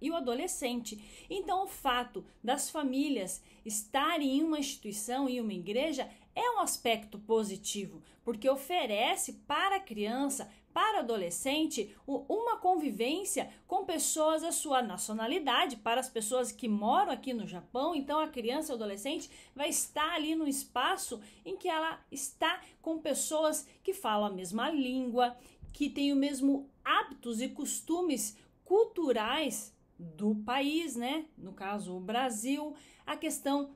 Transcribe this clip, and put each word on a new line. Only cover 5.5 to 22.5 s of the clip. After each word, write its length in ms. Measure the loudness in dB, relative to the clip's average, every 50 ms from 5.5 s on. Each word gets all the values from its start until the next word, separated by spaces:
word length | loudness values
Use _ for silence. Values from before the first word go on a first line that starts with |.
igreja, 560 | -4 -4 -4 -2 0 0 0 0 0 -2 -4 -6 -10 -18 -20 -8 -2
é 160 | 0 2 2
um 100 | 2 2
aspecto 580 | 2 0 0 0 2 2 2 2 -2 -8 -14 -10
positivo, 840 | 0 2 2 2 2 0 -4 -6 -6 -6 -4 -4 -6 -6 -10 -14 -18 -20 -20 -8
porque 260 | -6 -4 -4 0 2 2
oferece 840 | 2 2 0 -2 0 0 0 2 2 2 2 2 2 0 -2 -6 -8 -8 -4
para 300 | -2 0 2 4 2 2
a 40 | 0
criança, 680 | -2 -4 -4 -2 -2 0 0 0 0 0 -2 -4 -6 -10 -14 -20 _ _
para 280 | 0 2 2 4 4 2
o 20 |
adolescente, 960 | 0 0 0 0 -2 -2 -4 -2 0 2 2 2 2 2 0 -2 -4 -4 -8 -12 -6
o, 200 | -4 -4 -4 -2 -2
uma 300 | 0 0 2 0 0 4
convivência 920 | 4 4 4 4 2 0 0 0 0 0 0 0 -2 -2 -2 -2 -4 -4 -8 -18 -6
com 200 | -2 -2 -2 0
pessoas 560 | 0 -2 0 0 0 2 4 4 4 4 2
da 100 | 0 0
sua 300 | -2 -2 0 2 2 2
nacionalidade, 920 | 2 0 -4 -6 -4 -4 -2 -2 0 0 0 0 2 2 4 4 2 2 0
para 220 | -2 0 0 2 2
as 120 | 0 -2
pessoas 420 | -2 -4 -2 0 2 0 0 0
que 160 | -4 -4 -2 0
moram 420 | 0 2 4 4 6 6 4 4
aqui 220 | 0 -2 -4 -4
no 140 | -4 -4 -4
Japão. 480 | -6 -8 -10 -10 -4 -2 0 0 0 0
Então, 260 | 0 -2 0 0 0
a 80 | 0 0
criança 420 | -2 -4 -4 -2 -2 -2 -2 -4
e 40 | -4
o 20 |
adolescente 540 | -4 -4 -4 -6 -4 -4 -4 -4 -4 -6 -10 -14 -20 -20 -14 -6
vai 160 | -4 -2 0
estar 420 | 0 0 -2 -2 0 0 0 2
ali 220 | 2 0 0 0 0
num 120 | 2 2
espaço 760 | 0 0 -2 -4 -4 0 0 2 2 2 0 -2 -6 -6 -8 -10 -14 -20 -14
em 140 | -10 -10 -8
que 120 | -4 0 0
ela 300 | 0 2 0 -2 -4 -6 -10 _
está 480 | -8 -6 -6 -8 -4 0 0 0